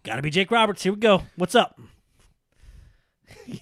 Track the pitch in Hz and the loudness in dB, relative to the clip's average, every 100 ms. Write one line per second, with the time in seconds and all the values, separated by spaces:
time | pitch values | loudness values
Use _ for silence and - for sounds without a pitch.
0 | - 117 147 156 190 233 220 190 185 208 | -10 -6 -4 -2 0 2 0 -2 -4 0
1 | 220 185 - - 180 240 185 _ - _ | 2 2 0 -8 0 2 0 _ -20 _
2 | _ _ _ _ _ _ - - - _ | _ _ _ _ _ _ -20 -20 -20 _
3 | _ _ _ - - 233 | _ _ _ -20 -18 -18